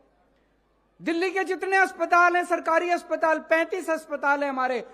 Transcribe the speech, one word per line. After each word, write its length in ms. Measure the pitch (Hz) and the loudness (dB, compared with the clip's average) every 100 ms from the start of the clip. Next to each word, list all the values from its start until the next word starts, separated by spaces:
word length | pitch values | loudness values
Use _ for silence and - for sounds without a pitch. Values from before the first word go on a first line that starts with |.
| _ _ _ _ _ _ _ _ _ _ | _ _ _ _ _ _ _ _ _ _
दिल्ली 300 | 190 339 370 | -4 -2 -2
के 120 | 381 | -2
जितने 340 | 359 370 381 381 | -4 -4 0 2
अस्पताल 580 | 370 381 330 349 349 349 | 2 0 2 4 4 2
हैं, 100 | 349 | 0
सरकारी 440 | 330 339 330 349 | -2 0 0 2
अस्पताल, 500 | 339 - 320 320 311 | -2 -2 -2 0 0
पैंतीस 500 | - 320 330 370 320 | 0 0 0 -4 -4
अस्पताल 540 | 320 311 285 294 285 | -4 -4 -4 0 0
हैं 60 | 285 | 0
हमारे, 380 | 262 254 247 - | -2 -2 -2 -6